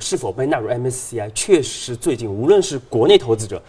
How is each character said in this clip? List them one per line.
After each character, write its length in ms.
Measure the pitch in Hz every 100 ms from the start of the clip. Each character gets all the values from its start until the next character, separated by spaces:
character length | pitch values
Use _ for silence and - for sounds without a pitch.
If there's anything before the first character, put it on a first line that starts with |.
是 160 | - 185
否 160 | 101
被 120 | 95 135
纳 120 | 143
入 100 | 107
M 180 | 120 127
S 240 | 123 -
C 100 | 117
I， 100 | 107
确 320 | - - 175
实 320 | 127 - -
最 220 | 117 - 117
近 120 | 113
无 200 | 98 139
论 120 | 202
是 160 | 175 139
国 300 | - 117 135
内 100 | 202
投 200 | 120 110
资 100 | 110
者 160 | 92